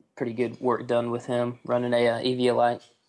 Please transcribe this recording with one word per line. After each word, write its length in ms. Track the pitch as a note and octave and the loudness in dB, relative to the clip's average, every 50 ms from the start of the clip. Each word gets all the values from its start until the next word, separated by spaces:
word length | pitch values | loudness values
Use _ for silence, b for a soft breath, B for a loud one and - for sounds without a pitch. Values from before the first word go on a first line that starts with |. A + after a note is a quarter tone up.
| _ _ - | _ _ -8
pretty 160 | - C3 A#2+ | -6 -6 -4
good 280 | A2+ B2 A#2+ A2+ A#2 - | -2 -2 -4 -4 -4 -2
work 260 | B2+ B2 A2+ - B2 | 0 0 0 0 0
done 240 | A#2+ A#2+ A#2+ A#2+ A#2 | 0 0 0 0 0
with 160 | A#2+ A#2+ - | -4 -6 -4
him, 320 | - A#2+ A#2+ B2 B2 A#2+ - - | -2 -2 -2 -2 -2 -4 -8 -4
running 280 | B2 B2 B2 B2 A#2+ A#2+ | -2 -2 0 0 2 2
a, 140 | A#2 A#2+ A#2 | 2 4 2
uh, 100 | A#2 A2+ | 2 0
Eviolite. 640 | - C3 B2+ B2+ B2 B2 A#2 A#2+ A#2+ A#2+ A#2+ - - - _ _ _ | 0 0 0 2 2 2 4 4 2 2 0 -2 -8 -18 _ _ _